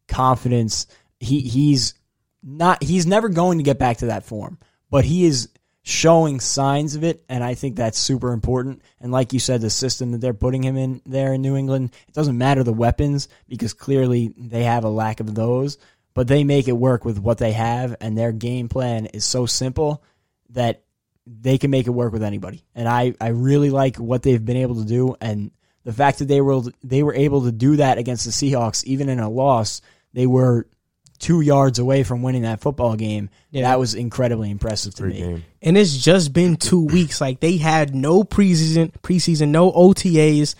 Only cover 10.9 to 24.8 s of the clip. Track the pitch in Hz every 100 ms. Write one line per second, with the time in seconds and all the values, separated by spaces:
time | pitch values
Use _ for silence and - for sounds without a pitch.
10.9 | 131 - 131 135 131 135 139 135 135 127
11.9 | - _ - 151 120 127 139 123 110 117
12.9 | 120 147 143 - _ - 120 113 - -
13.9 | 139 127 120 117 - 120 117 120 117 110
14.9 | 107 110 107 107 107 113 123 139 143 _
15.9 | _ _ - 127 139 143 143 131 120 127
16.9 | 120 - 104 101 117 117 110 113 120 127
17.9 | 117 113 110 117 113 120 123 120 131 123
18.9 | 117 110 - - 127 120 - 131 127 151
19.9 | 147 _ _ _ _ _ 120 117 110 _
20.9 | _ _ _ - 110 123 135 139 135 123
21.9 | 123 120 110 107 101 92 104 _ - 117
22.9 | 123 123 120 113 117 127 143 143 135 135
23.9 | 117 117 127 139 123 110 123 127 117